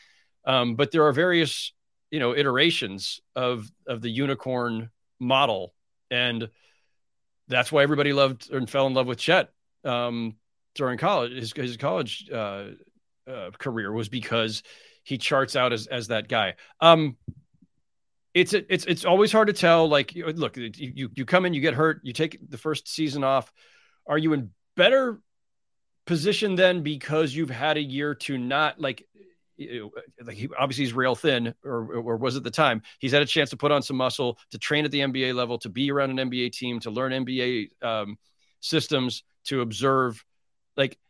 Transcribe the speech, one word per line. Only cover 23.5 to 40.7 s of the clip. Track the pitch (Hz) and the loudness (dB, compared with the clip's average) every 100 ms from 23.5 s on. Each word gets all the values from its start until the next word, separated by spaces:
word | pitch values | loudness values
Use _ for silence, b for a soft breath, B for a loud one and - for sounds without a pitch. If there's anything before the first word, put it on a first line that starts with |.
| _ b b b b - | _ b b b b -4
Are | 151 | 0
you | 156 | 2
in | 147 110 - _ - | 0 -2 -12 _ 2
better | 190 269 254 214 _ _ _ _ _ _ _ _ - | 4 4 2 -4 _ _ _ _ _ _ _ _ -4
position | 170 175 202 208 | -2 0 0 0
then | 185 185 180 | 4 4 4
because | 151 143 - 156 156 | -2 -6 -2 0 0
you've | 143 147 | 0 -4
had | 120 151 151 | -2 0 0
a | |
year | 143 135 147 | -2 -4 -4
to | 143 - 131 | -4 -6 -6
not, | 123 143 151 - | -2 0 0 0
like, | 135 - - 107 95 _ _ - | -6 -6 -12 _ -20 _ _ -16
you | 143 120 | -12 -12
know, | 104 - - - | -12 -14 -18 -18
like, | 117 104 | -16 -10
he, | 135 - | -8 -2
obviously | 135 127 | -2 -2
he's | 131 | -2
rail | 120 127 | 0 0
thin, | 120 160 123 117 - | 2 0 0 -2 -8
or, | 139 120 110 | -8 -8 -6
or | 117 117 113 | -6 -4 -2
was | 131 131 | -2 -4
at | |
the | 123 | -4
time. | 135 147 113 - B | 2 2 2 -4 B
He's | 131 | 0
had | 143 | 2
a | 143 | 4
chance | 160 143 | 2 0
to | 139 | 0
put | 143 | 2
on | 143 | 2
some | - 131 | 0 -2
muscle, | 127 - 123 - b | -2 -2 -4 -4 b
to | 110 | -10
train | - 151 | -2 0
at | 151 | 0
the | 143 | 0
N | 139 | -2
B | 131 127 | 0 -2
A | |
level, | 123 120 120 | 0 -2 -4
to | 113 | -6
be | 95 139 | -4 -2
around | 143 135 | 0 0
an | 131 | 0
N | 127 | -2
B | 123 123 | -2 -4
A | |
team, | - 123 117 | -4 -6 -6
to | 113 | -6
learn | 110 131 | -4 -2
N | 131 | -2
B | 127 127 123 123 101 _ | -2 -2 -2 -2 -6 _
A, | 120 | -4
um, | 110 101 107 _ _ _ _ | -4 -4 -10 _ _ _ _
systems, | - 160 - 143 127 - - _ | -4 -2 0 0 0 -4 -12 _
to | - 135 | -6 -4
observe. | 120 104 135 135 127 110 - _ _ _ _ | -4 0 2 2 0 -4 -14 _ _ _ _